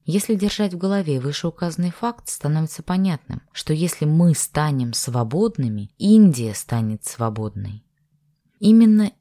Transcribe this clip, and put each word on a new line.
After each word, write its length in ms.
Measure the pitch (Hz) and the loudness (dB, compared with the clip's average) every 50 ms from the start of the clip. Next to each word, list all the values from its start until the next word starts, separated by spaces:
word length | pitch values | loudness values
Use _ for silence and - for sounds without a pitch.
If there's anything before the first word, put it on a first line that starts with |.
| _ | _
Если 280 | - 160 202 202 - 226 | -4 -2 -2 0 -2 -2
держать 380 | 196 196 208 - - 208 196 180 | -2 -2 -2 -2 -2 -4 -4 -4
в 60 | 175 | -4
голове 420 | 180 190 196 202 190 156 143 131 | -4 -2 -2 -2 -2 -2 -2 -2
вышеуказанный 680 | 123 143 147 - - 170 160 - - 175 160 - 175 180 | -2 -4 -6 -4 -6 -6 -6 -4 -6 -6 -4 -4 -4 -4
факт, 360 | 170 - - 233 233 - - - | -4 -4 -6 -6 -6 -8 -12 -14
становится 540 | - - - 147 151 156 160 156 - - - | -12 -8 -4 -2 -2 -2 -2 -4 -6 -10 -6
понятным, 600 | - 180 185 190 190 170 - _ - - - - _ - | -4 -2 0 0 0 -2 -4 _ -10 -12 -12 -14 _ -16
что 220 | - - - 156 | -10 -4 -4 -2
если 320 | 156 170 175 - - 156 | -2 -2 -2 -4 -2 -2
мы 280 | 151 156 165 175 175 156 | 0 2 4 4 4 2
станем 600 | - - - - 147 151 156 143 131 123 120 117 | 2 -2 -6 -4 -2 -2 0 -2 -2 -4 -4 -4
свободными, 960 | - - - 120 123 120 110 123 - 220 233 - - 135 117 107 104 104 104 _ - | -6 -6 -4 -2 -2 -2 -2 -2 -2 -2 -2 -2 -2 -4 -4 -4 -6 -8 -12 _ -2
Индия 560 | - 196 214 220 214 190 156 123 117 110 104 | 2 6 8 8 8 8 6 4 -2 -6 -6
станет 500 | - - - - 117 113 110 107 107 - | -8 -8 -4 -2 -2 -2 -2 -4 -6 -8
свободной. 800 | - - - 117 113 107 110 107 107 107 104 101 101 101 107 _ _ _ _ _ _ _ _ _ _ _ _ _ _ _ - | -10 -6 -4 -4 -4 -4 -4 -8 -8 -8 -10 -10 -10 -12 -14 _ _ _ _ _ _ _ _ _ _ _ _ _ _ _ -2
Именно 520 | - 208 220 226 233 220 214 214 208 202 - _ | 4 6 6 8 8 6 6 4 2 0 -4 _